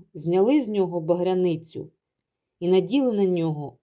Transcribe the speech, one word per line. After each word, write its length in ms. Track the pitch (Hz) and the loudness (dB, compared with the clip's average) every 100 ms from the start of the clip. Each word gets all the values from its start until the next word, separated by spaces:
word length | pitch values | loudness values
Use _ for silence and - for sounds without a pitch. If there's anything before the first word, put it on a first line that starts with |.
| - | -20
зняли 480 | 160 156 180 214 294 | -10 -2 2 4 2
з 60 | 220 | 0
нього 340 | 208 180 175 | -2 -2 -2
багряницю 920 | 160 175 180 185 180 160 - - 156 _ _ _ _ _ _ - | -2 0 0 0 0 -2 -8 -16 -16 _ _ _ _ _ _ -6
і 100 | 175 | 2
наділи 420 | 185 175 277 254 | 2 2 0 0
на 140 | 208 190 | 0 0
нього 520 | 180 165 151 143 - | 0 -2 -4 -8 -16